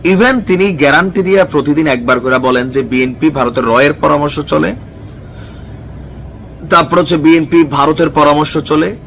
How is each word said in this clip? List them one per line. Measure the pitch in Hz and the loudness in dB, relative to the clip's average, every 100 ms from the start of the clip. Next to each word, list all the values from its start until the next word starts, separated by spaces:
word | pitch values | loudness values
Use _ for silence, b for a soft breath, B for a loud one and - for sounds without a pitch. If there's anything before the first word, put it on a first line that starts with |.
Even | 165 185 240 262 | 2 2 4 2
তিনি | 202 180 196 | 0 0 0
গ্যারান্টি | 165 143 147 185 185 | 2 2 2 2 -2
দিয়ে | 185 190 | 0 2
প্রতিদিন | 180 151 123 147 156 | 2 0 0 0 0
একবার | 127 120 127 | 0 0 0
করে | 127 127 | 2 0
বলেন | 127 127 127 | 2 0 0
যে | 131 | -4
বিএনপি | 123 127 127 123 151 | -2 -2 -2 0 -2
ভারতের | 139 120 117 120 | 0 -2 0 0
রয়ের | 117 143 | 2 2
পরামর্শ | 147 147 147 147 143 | 2 0 0 0 -4
চলে, | 143 151 160 233 - - - - - B B B B B - - - - - - - - 156 | -2 -2 -2 -4 -12 -18 -18 -18 -18 B B B B B -16 -16 -16 -16 -16 -18 -18 -16 0
তারপর | 170 165 170 | 0 2 2
হচ্ছে | 156 170 | 2 2
বিএনপি | 151 165 156 170 | 4 4 4 2
ভারতের | 156 139 143 156 165 | 2 2 0 2 0
পরামর্শ | 143 147 147 151 160 | 2 2 2 0 -2
চলে | - 151 170 226 | -2 0 0 -4